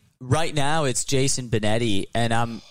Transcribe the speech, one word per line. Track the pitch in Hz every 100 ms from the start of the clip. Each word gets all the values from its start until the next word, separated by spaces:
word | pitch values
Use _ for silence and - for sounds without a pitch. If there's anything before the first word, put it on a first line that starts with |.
| _ _
Right | 127 143 -
now, | 151 139 160
it's | 143 120
Jason | - 135 135 - 123
Benetti, | 110 104 110 117 98 -
and | 113 117
I'm, | 113 117 113 -